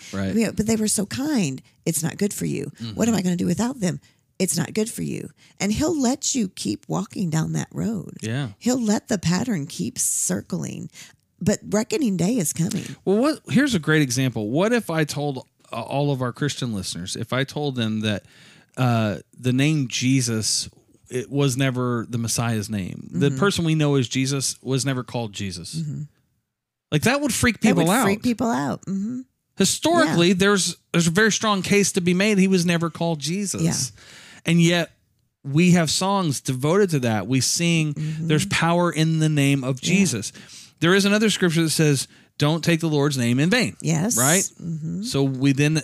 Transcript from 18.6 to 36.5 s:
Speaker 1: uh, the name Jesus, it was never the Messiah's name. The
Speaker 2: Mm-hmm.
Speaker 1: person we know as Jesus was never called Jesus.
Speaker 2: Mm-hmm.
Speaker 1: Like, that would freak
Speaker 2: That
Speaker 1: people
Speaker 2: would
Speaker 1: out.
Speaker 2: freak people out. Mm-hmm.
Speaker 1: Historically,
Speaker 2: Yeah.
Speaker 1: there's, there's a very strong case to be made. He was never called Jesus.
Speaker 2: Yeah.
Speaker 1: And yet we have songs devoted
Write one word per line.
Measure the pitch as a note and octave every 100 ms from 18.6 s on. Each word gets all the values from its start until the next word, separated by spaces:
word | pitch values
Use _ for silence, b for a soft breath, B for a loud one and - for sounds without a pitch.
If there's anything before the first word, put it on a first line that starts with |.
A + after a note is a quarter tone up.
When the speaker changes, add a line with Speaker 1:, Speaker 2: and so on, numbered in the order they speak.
| B -
Speaker 1:
uh, | B2+ A#2 A2 E2+ - -
the | B2
name | B2+ C#3+ D#3 B2+
Jesus, | - B2 C3+ A#2+ A2+ G#2+ - - - _ _ _
it | B2 -
was | C#3 C#3 B2
never | C3+ B2 B2 A#2+ G#2+
the | A#2
Messiah's | A2+ - A#2 A2+ G2+
name. | G#2+ F2 - -
The | E2+ C#3
Speaker 2:
Mm-hmm. | C3
Speaker 1:
person | G3 F#3 E3
we | D#3
know | D3 C#3
as | A#2+
Jesus | C3+ C3 C#3 B2 -
was | A#2 C3 B2+
never | B2+
called | A#2+ B2 A#2
Jesus. | G2 G2+ F2 E2 D#3
Speaker 2:
Mm-hmm. | D3+ C#3 D3 _ _ _ _ _ _ _ _
Speaker 1:
Like, | D3+
that | F3+ C#4+
would | D4
freak | - B3 G3+
Speaker 2:
That | A3
Speaker 1:
people | F3 E3
Speaker 2:
would |
Speaker 1:
out. | G3
Speaker 2:
freak | F#3+ G#3
people | B3 A3 A#3
out. | A#3+ C#4+ - -
Mm-hmm. | F#3+ G#3 B3 C4 _ _ -
Speaker 1:
Historically, | F#3+ - D4+ E4+ D#4 E3 E3+
Speaker 2:
Yeah. | F#3
Speaker 1:
there's, | G3 G3+ E3+ - _
there's | F3 E3+
a |
very | E3 A3
strong | - A3 G3
case | - G3+ G3
to | -
be | F3
made. | F3+ G#3 G3+
He | F#3+
was | F#3+ F3
never | E3+ E3
called | - E3+ D#3
Jesus. | C#3 F#3 G3+ G3+
Speaker 2:
Yeah. | E3 C3+ C3+ B B B B B -
Speaker 1:
And | E3+
yet | E3 F3 D#3+ _ _ _ _ _
we | C#3 C#3+ F3+
have | F3 D#3
songs | - F#3 G3 F3 C3
devoted | -